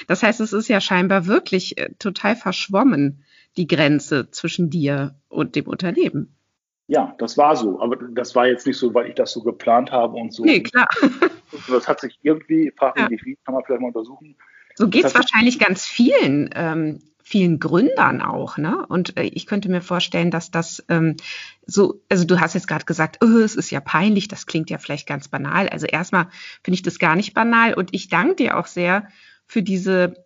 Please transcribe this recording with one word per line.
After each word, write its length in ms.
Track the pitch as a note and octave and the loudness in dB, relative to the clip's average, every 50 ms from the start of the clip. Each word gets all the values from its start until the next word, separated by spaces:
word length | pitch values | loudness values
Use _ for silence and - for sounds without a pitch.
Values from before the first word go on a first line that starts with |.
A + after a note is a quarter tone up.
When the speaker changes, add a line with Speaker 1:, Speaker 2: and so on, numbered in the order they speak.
| - | -4
Speaker 1:
Das 160 | - F3+ F#3+ - | -2 -2 2 2
heißt, 180 | G#3 G#3+ - | 2 2 2
es 120 | A3 A3 G3 | -2 -2 -2
ist 160 | G#3 A3 - | -2 0 2
ja 120 | A#3 G3 | 0 0
scheinbar 460 | - - G3 F3+ F3+ F#3 G3 G3 E3+ | 2 2 2 2 2 4 2 2 2
wirklich, 520 | F3 G#3 F4+ F#4 - G3 F#3 F#3 - - - | 2 2 0 0 0 -2 -2 -2 -4 -8 -8
äh, 120 | - - - - | -8 -8 -8 -8
total 380 | - G#3 F#3 - - G3+ A#3 | -8 -6 -6 -4 -2 -2 -2
verschwommen, 880 | - - F#3+ F3+ - - - G3 G3 C4 C4+ G3 C#3+ C#3+ C#3 C#3 - _ _ _ _ _ _ - | -2 -2 -6 -6 -6 -4 -2 2 4 4 4 4 4 2 0 -2 -6 _ _ _ _ _ _ -4
die 100 | - E3 | -4 -2
Grenze 640 | C#3+ F3 C#3+ D#3 C#3+ D3+ C#3+ - - D#3 C3+ A2+ - | 0 2 2 4 4 4 2 0 0 -2 -2 -2 -4
zwischen 400 | - - - E3 - - F3 D#3 | -8 -8 -8 -6 -2 -2 -2 0
dir 440 | C3+ F3 C#3+ C#3 C#3+ C#3 C#3 C#3+ - _ _ _ | 0 0 0 0 0 -2 -4 -6 -8 _ _ _
und 280 | - - - - - | -4 -4 -4 -2 -2
dem 100 | D3 - | -4 -4
Unternehmen. 680 | - - - F3+ F3 F#3 F4 F4+ - - D3 - - _ _ _ _ _ _ _ _ _ _ _ - | -4 -6 -6 -4 -4 -2 0 0 0 -2 -4 -8 -8 _ _ _ _ _ _ _ _ _ _ _ -2
Speaker 2:
Ja, 260 | C#3+ D3 A2+ - - - | 0 0 0 0 -4 -8
das 200 | A#2 A2+ - D3 | -8 -4 2 4
war 180 | C#3+ D3 D#3 | 4 4 4
so. 240 | C#3 A2+ G2+ F#2 - | 2 0 -2 -2 -2
Aber 160 | A#2+ A#2+ B2+ | -4 -4 -4
das 380 | - B2 B2 A#2 B2 A#2+ A#2+ - | -4 -8 -8 -6 -6 -6 -2 2
war 120 | B2+ B2 | 2 4
jetzt 200 | B2+ B2 A#2+ - | 4 2 0 0
nicht 100 | C#3 A#2+ - | -4 -2 0
so, 140 | C3 A#2+ G#2+ | 0 0 2
weil 140 | A#2+ G#2+ G#2 | 0 0 0
ich 60 | - | -2
das 180 | - A#2 - - | -2 -2 -2 -4
so 100 | A#2 - | -6 -4
geplant 500 | A#2 G#2 - - A#2 A#2 A#2+ B2+ - C3+ | -6 -6 -4 0 2 4 4 2 2 0
habe 240 | B2 A#2 A#2 A#2+ | 0 0 0 -2
und 160 | A#2 A#2 A2+ - | -6 -10 -10 -4
so. 120 | - A#2 | 0 4
Speaker 1:
Nee, 180 | - C#4 F3+ - | 4 4 4 2
klar. 240 | - - B3+ A#3+ - - - | 0 0 2 2 2 2 2
<laughs> 280 | - C#4+ - - - - - - _ _ - C#3+ - - | 0 0 0 0 -2 -2 -2 -4 _ _ -18 -14 -6 0
Speaker 2:
Das 180 | B2+ A#2+ - | 0 0 0
hat 140 | - D3 - | 0 -4 -4
sich 180 | - A#2+ - _ - | -4 -12 -10 _ 0
irgendwie, 500 | D3 D#3 D#3 - - D#3+ D#3+ D#3+ C#3 - | 0 0 0 0 -2 0 0 0 0 -2
frag 200 | - C#3 C3 - | 0 -2 0 0
mich 60 | - A3 | 0 -2
Speaker 1:
Ja. 40 | - | -2
Speaker 2:
nicht 140 | - - - | -2 -6 -8
wie, 100 | B2+ C#3 - _ | -10 -14 -12 _
kann 100 | - C3 | -6 -6
man 80 | C3 - | -4 -4
vielleicht 180 | - C3 A#2+ B2+ | -2 -4 -4 -4
mal 60 | B2 | -4
untersuchen. 480 | A#2+ A#2 A2+ A#2 C#3 - D#3 D3+ C#3+ _ _ _ _ - _ _ _ | -6 -8 -8 -10 -12 -20 -20 -20 _ _ _ _ _ -20 _ _ _
Speaker 1:
So 140 | - A3 G3+ | 0 0 2
geht's 240 | F#3 A#3+ F4+ - - | 4 4 2 4 4
Speaker 2:
Das 20 | |
hat 100 | - - | 2 2
sich 80 | - - | 4 4
Speaker 1:
wahrscheinlich 240 | A3 A3+ B3 B3 - | 4 6 4 4 4
ganz 260 | G#3+ G3 F#3 - - | 2 2 0 0 -6
vielen, 640 | - - - A#3 C4+ C#5 C5 G4 D3 C#3 D3 C#3 - - | -4 0 4 4 6 6 4 4 4 2 0 0 -2 -4
ähm, 480 | - E3+ E3 D#3+ E3 D#3 D#3 D3+ - _ _ _ _ _ | -4 -4 -4 -2 -2 -4 -4 -6 -8 _ _ _ _ _
vielen 380 | - - G#3 F#3 F3 D#3+ C#3+ | -2 0 2 2 2 2 0
Gründern 640 | - D3+ D#3+ F3 A#3+ D#4+ C5+ - - - - - - | 0 0 2 2 2 2 2 2 2 2 2 0 -4
auch, 340 | - - - - - - | -4 -6 -6 -8 -8 -6
ne? 300 | - D3 D#3+ B3 G4 - - | -6 -4 -4 -4 -4 -6 -4
Und, 300 | - F3+ F3 - - F3 | -4 -4 -4 -4 -4 -6
äh, 60 | - | -6
ich 220 | - - - - | -6 -6 -8 -8
könnte 240 | - G#3+ G3+ G3+ F#3+ | -6 -6 -4 -2 -2
mir 120 | F#3 F3+ F3 | -2 -2 -4
vorstellen, 480 | - F3+ F3+ F3+ - - F3 E3+ F3 | -4 -4 -4 -4 -2 -2 -2 0 0
dass 200 | D#3+ E3 E3+ - | -2 -4 -6 -6
das, 320 | - E3 E3+ - - - - - | -4 -4 -4 -6 -8 -12 -6 -2
ähm, 280 | E3+ E3 D#3+ D#3+ D3 - - - - - - - - _ _ | 0 2 2 0 0 -4 -8 -14 -14 -14 -14 -18 -20 _ _
so, 360 | - - F#3+ G3+ - - - _ - | -4 2 2 2 2 2 -2 _ 0
also 160 | G3+ F3+ F3 | 2 2 2
du 160 | D#3+ F3+ F3 | 4 4 2
hast 140 | D#3+ E3 - | 2 2 0
jetzt 140 | F3+ - - | -4 -4 -4
gerade 180 | D#3 D#3+ - | -6 -6 -4
gesagt, 320 | - E3 - D#3+ D#3+ - - - | -4 -4 -2 -2 -4 0 2 4
„Oh, 160 | A3+ A3+ A#3 | 6 6 6
es 160 | A3 G#3 - | 4 4 0
ist 160 | - - - | -4 -6 -6
ja 100 | - C#3+ | -6 -8
peinlich“, 480 | - - - D#3 - G#3+ G#3+ G3 F#3 - | -6 -2 0 2 4 4 2 2 0 -2
das 180 | F#3 - - | -8 -14 -10
klingt 240 | - - E3 D#3+ - | -6 -4 -4 -4 -4
ja 80 | E3+ D3 | -8 -10
vielleicht 280 | - - D3 D3 - | -8 -8 -10 -10 -8
ganz 220 | - D3 C#3+ C#3+ - | -8 -10 -10 -10 -8
banal. 400 | - C#3 C#3 C#3+ D#3+ F3 G3 - | -8 -8 -6 -2 0 0 0 -2
Also 180 | - - - | -4 -6 -6
erstmal 420 | - - - F#3 - - F#3 E3 F3+ - - - - - - - | -4 -4 -4 -2 0 0 0 0 -2 -6 -18 -20 -20 -20 -12 -4
finde 120 | - F3+ | -2 -2
ich 60 | F3+ F3+ | -2 -2
das 160 | F3 E3 - | -4 -4 0
gar 180 | F#3 E3 D#3 | 2 2 2
nicht 180 | F3 G#3 - - | 2 0 -2 0
banal 400 | G#3+ A3+ A#3 A#3 A3+ A3+ A3+ - | 0 0 2 4 4 4 4 2
und 160 | - F#3 F#3 - | 0 -4 -4 -6
ich 140 | G3 - - | -8 -6 -4
danke 280 | - E3 G3+ D#4 F#4+ | -2 0 2 2 2
dir 200 | - C#4 - - | 0 0 0 0
auch 100 | - F3 | -2 -4
sehr 420 | - - F3+ F3 F3 F#3 G3+ G#3 - _ _ - - _ _ _ | -6 -4 -2 0 0 0 0 -2 -6 _ _ -20 -20 _ _ _
für 160 | _ - A#3 F3+ | _ -4 -2 -2
diese 520 | F#3+ F#3+ F#3 F#3 F#3+ F#3+ F#3 F3+ F3+ F3+ - - | 0 -2 -2 0 0 2 2 2 2 0 -6 -20